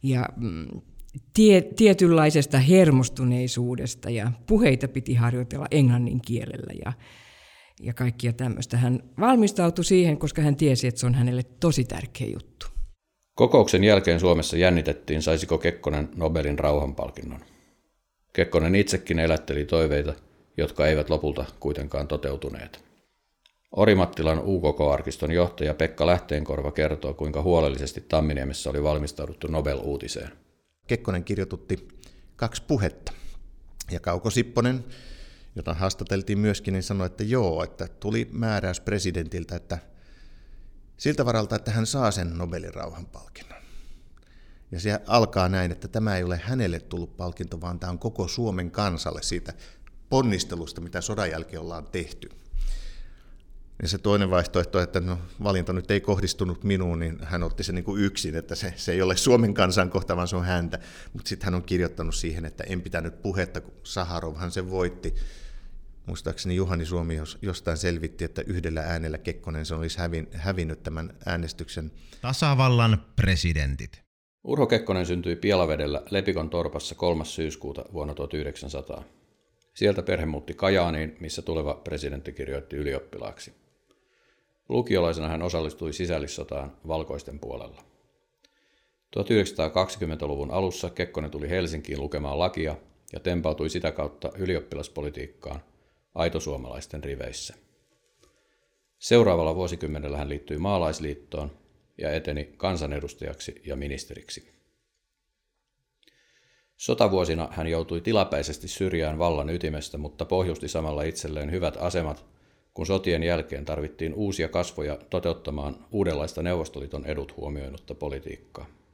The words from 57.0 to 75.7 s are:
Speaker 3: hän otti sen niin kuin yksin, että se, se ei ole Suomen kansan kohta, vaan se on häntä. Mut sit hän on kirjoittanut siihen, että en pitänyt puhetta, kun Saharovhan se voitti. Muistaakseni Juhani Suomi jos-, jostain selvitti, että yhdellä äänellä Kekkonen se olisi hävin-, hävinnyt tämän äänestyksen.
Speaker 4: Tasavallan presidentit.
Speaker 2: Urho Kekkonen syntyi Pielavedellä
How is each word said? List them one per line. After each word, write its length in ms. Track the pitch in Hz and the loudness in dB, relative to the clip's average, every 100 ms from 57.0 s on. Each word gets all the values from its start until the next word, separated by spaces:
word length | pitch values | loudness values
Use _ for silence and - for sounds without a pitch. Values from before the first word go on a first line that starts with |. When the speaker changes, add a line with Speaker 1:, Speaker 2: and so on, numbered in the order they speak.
| 82 80 | -4 -6
Speaker 3:
hän 200 | 78 87 | -6 -4
otti 200 | 85 - | -2 -4
sen 120 | 98 | -4
niin 100 | 90 | -4
kuin 200 | 87 101 | -4 0
yksin, 300 | 98 - - | 0 0 -4
että 200 | 80 - | -4 -6
se, 180 | 82 98 82 | -6 -6 -6
se 160 | - | -2
ei 100 | 90 | 2
ole 140 | 92 92 | 4 4
Suomen 380 | - 123 113 | 8 8 8
kansan 360 | 101 92 90 90 | 4 4 4 2
kohta, 260 | 95 92 87 | 0 0 0
vaan 120 | 87 | 0
se 80 | 92 | 0
on 80 | |
häntä. 340 | 90 87 85 - - - - | 0 0 0 -6 -10 -18 -14
Mut 140 | - - | -12 -10
sit 160 | 95 | -4
hän 120 | 98 | -2
on 80 | 90 | -2
kirjoittanut 520 | - 90 85 - 80 | 0 0 0 -2 -4
siihen, 300 | - 82 80 | -2 -4 -6
että 200 | 80 - | -8 -10
en 180 | - 90 | -8 -6
pitänyt 400 | 87 85 82 - | -4 -6 -6 -6
puhetta, 380 | 104 95 87 87 | -4 -2 -2 -4
kun 120 | - - | -12 -18
Saharovhan 680 | - - 85 85 80 76 87 | -8 -6 -4 -4 -6 -6 -6
se 200 | 92 92 | -6 -4
voitti. 440 | 92 90 90 - - - - - - - - - - - | 0 -2 -2 -4 -4 -4 -8 -14 -14 -14 -16 -16 -16 -12
Muistaakseni 500 | 87 - - 92 90 | -8 -8 -6 -2 0
Juhani 280 | 92 85 | 0 -2
Suomi 320 | 80 87 82 80 | -2 -2 -2 -4
jos-, 220 | 76 - | -6 -8
jostain 340 | 101 87 - 80 | -8 -4 -4 0
selvitti, 480 | 90 85 80 - | 0 0 -4 -6
että 180 | 82 - - | -6 -6 -4
yhdellä 340 | 90 82 80 | -2 -2 -4
äänellä 380 | 78 85 80 78 | -2 -2 -4 -4
Kekkonen 480 | - 80 - 78 78 | -6 -8 -6 -6 -4
se 80 | |
olisi 240 | 80 82 - | -4 -4 -4
hävin-, 300 | 85 82 76 | -4 -4 -6
hävinnyt 500 | 82 82 92 82 80 | -6 -4 -2 -2 -4
tämän 320 | - 80 82 - - | -8 -8 -8 -8 -4
äänestyksen. 640 | 87 82 - 85 - 78 - - - | -4 -4 -8 -10 -8 -10 -12 -20 -10
Speaker 4:
Tasavallan 840 | 123 135 156 135 131 120 117 107 - - | -6 0 2 4 6 6 6 4 2 0
presidentit. 840 | 95 90 90 76 71 67 53 - _ _ _ _ | 2 4 2 0 0 -4 -8 -14 _ _ _ _
Speaker 2:
Urho 220 | - 139 123 | -4 2 4
Kekkonen 400 | 113 - 92 87 | 2 2 0 2
syntyi 300 | 87 85 85 | -2 0 0
Pielavedellä 680 | 101 98 82 | 4 4 4